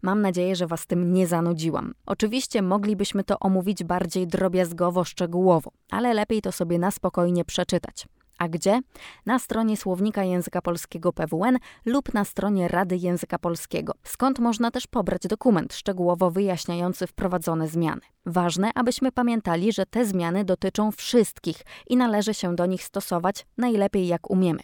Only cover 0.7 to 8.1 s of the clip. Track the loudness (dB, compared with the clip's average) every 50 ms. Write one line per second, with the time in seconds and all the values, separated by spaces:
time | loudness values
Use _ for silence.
0.7 | -2 -6 -4 -2 0 0 2 4 4 4 4 4 2 2 2 2 0 0 0 -2
1.7 | -2 -2 -4 -6 -10 _ _ -6 -2 0 0 0 0 -2 -4 0 -2 0 0 2
2.7 | 2 0 2 0 0 0 -2 -2 -2 -2 0 0 -2 0 2 2 2 2 2 0
3.7 | -2 -2 -2 -2 -2 -2 -2 -2 -2 -2 -2 0 0 0 0 2 2 2 0 0
4.7 | 0 0 0 0 2 0 -2 -2 -2 -4 -4 -2 0 2 4 6 6 4 2 -2
5.7 | _ _ _ _ -4 -2 0 2 2 2 2 2 0 -2 0 -2 -4 -4 -2 0
6.7 | 0 2 2 0 0 0 -4 -2 0 2 2 2 2 0 0 -2 -2 -4 -2 0
7.7 | 0 -2 -2 -4 -14 -16 -18 -18